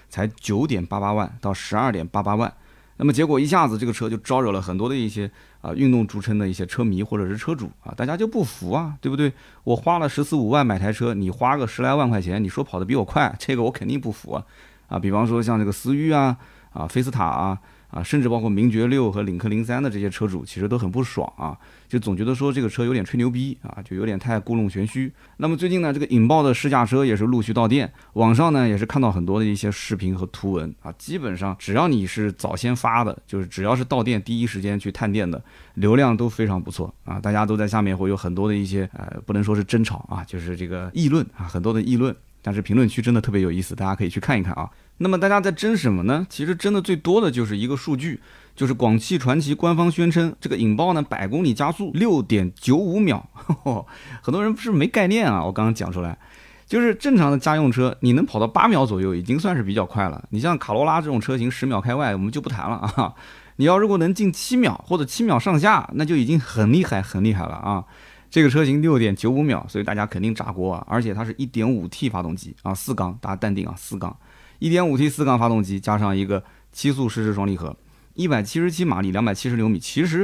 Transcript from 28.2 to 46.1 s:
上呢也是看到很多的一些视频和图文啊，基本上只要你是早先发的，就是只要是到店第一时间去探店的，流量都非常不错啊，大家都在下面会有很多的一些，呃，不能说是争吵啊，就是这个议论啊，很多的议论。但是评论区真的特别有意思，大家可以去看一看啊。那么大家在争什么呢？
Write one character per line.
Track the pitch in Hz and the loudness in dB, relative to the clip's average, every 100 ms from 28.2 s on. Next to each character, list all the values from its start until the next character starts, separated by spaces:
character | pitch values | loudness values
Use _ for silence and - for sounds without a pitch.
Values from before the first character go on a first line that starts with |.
| 113 113 | 4 6
上 | 165 | 4
呢 | 143 120 | 4 2
也 | 101 | 0
是 | 107 | 0
看 | 143 | 0
到 | 120 | 2
很 | 90 87 | 0 0
多 | 101 | 0
的 | 107 | 0
一 | 101 | 0
些 | 104 | -2
视 | 101 - 95 | -4 -6 -4
频 | 92 | -2
和 | 92 92 | -4 -6
图 | - 98 | -6 -4
文 | 90 80 - | -2 -4 -10
啊， | - 82 | -16 -14
基 | - 175 | -10 -6
本 | 127 90 | -6 -4
上 | 98 92 | -6 -6
只 | - | -2
要 | 107 170 | 0 2
你 | 120 95 | 2 0
是 | - 104 | -2 -4
早 | 90 - | -2 -6
先 | 90 120 123 | -4 -2 -2
发 | 117 117 110 | 0 2 0
的， | - - | -4 -8
就 | 98 | -6
是 | 90 | -6
只 | - | -4
要 | 98 | 0
是 | 127 123 | 0 0
到 | 135 | 0
店 | 113 110 | 0 0
第 | 95 117 | -2 -2
一 | 117 | -2
时 | 98 | -2
间 | 101 101 | -4 -4
去 | 101 | -4
探 | - 110 | -4 -2
店 | 104 90 | 0 0
的， | 80 - - - - | -4 -10 -20 -14 0
流 | 104 123 | 4 6
量 | 135 110 | 6 2
都 | 120 | 0
非 | 110 110 | 0 0
常 | 92 | 0
不 | 82 | -4
错 | - 87 - - | -6 -8 -8 -10
啊， | 92 | -6
大 | 104 | 0
家 | 104 104 | 0 2
都 | 107 | 0
在 | 104 | 0
下 | 110 | 2
面 | 101 92 | 0 0
会 | 95 | 0
有 | 95 | 0
很 | 90 90 | -2 -2
多 | 107 | 0
的 | |
一 | 104 98 | 0 -2
些， | 98 95 | -2 -4
呃， | - - - - | -6 -12 -12 -2
不 | |
能 | 104 | 0
说 | 104 104 | 2 0
是 | |
争 | 98 113 | 2 2
吵 | 113 - - | 2 -2 -8
啊， | 95 87 | -10 -8
就 | 92 | -8
是 | 85 87 | -8 -8
这 | 90 | -6
个 | 90 92 | -8 -6
议 | 143 151 | 0 2
论 | 156 - - | 2 -2 -6
啊， | 87 | -8
很 | 90 | -4
多 | 87 | 0
的 | 110 | 0
议 | 107 120 | 0 2
论。 | 127 131 - _ | 0 -2 -14 _
但 | - | -6
是 | 104 | -4
评 | - 107 | 0 2
论 | 113 | 2
区 | - | 2
真 | 113 | 2
的 | 117 | 2
特 | 107 | 2
别 | 101 | 0
有 | 90 | 0
意 | 87 | -2
思， | 90 - | -4 -4
大 | 95 | -4
家 | |
可 | 98 | -2
以 | 95 | -4
去 | 98 | -4
看 | - 120 | -2 0
一 | |
看 | 90 78 | 0 -4
啊。 | 80 - - - | -8 -12 -20 -4
那 | 185 | 0
么 | 185 | 2
大 | 190 | 4
家 | 202 | 4
在 | 175 | 2
争 | 160 214 220 | 0 0 2
什 | 139 | 2
么 | 95 | 2
呢？ | 98 | 2